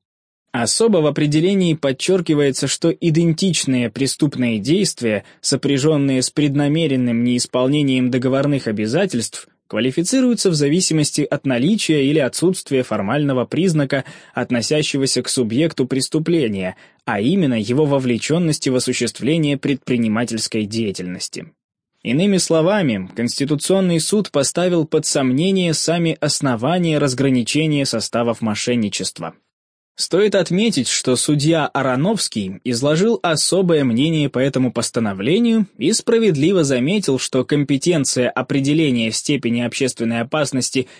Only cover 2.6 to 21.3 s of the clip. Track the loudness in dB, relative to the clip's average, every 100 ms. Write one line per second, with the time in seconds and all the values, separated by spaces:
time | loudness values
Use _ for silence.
2.6 | -4 -2 -2 0 0 2 2 2 0 0
3.6 | 0 0 -2 -2 -4 0 -2 0 -2 -2
4.6 | 0 0 0 -2 -2 -2 -4 _ -4 -2
5.6 | 0 0 2 2 2 0 -2 0 0 2
6.6 | 0 0 0 0 0 0 0 0 -2 0
7.6 | 2 2 2 2 0 0 0 0 0 0
8.6 | -2 -2 -2 0 0 -2 -6 -8 -20 _
9.6 | -8 -4 -2 -2 0 2 2 2 0 2
10.6 | 2 2 2 0 0 -2 -2 -2 -2 0
11.6 | 2 0 2 2 2 2 0 0 0 0
12.6 | -2 -2 0 -2 -2 0 0 0 -2 0
13.6 | 0 0 0 -2 -4 -12 -12 -6 -4 -2
14.6 | 0 0 0 -2 -2 -2 -2 -2 -2 0
15.6 | 0 0 -2 -2 -2 -2 0 0 0 -2
16.6 | -6 -8 -16 _ -6 -2 0 2 2 0
17.6 | 0 0 2 2 0 -2 0 0 0 0
18.6 | 0 0 0 -2 -4 -4 -2 0 0 0
19.6 | -2 -2 -2 0 0 0 -2 -4 -4 -4
20.6 | -4 -4 -4 -6 -8 -10 -10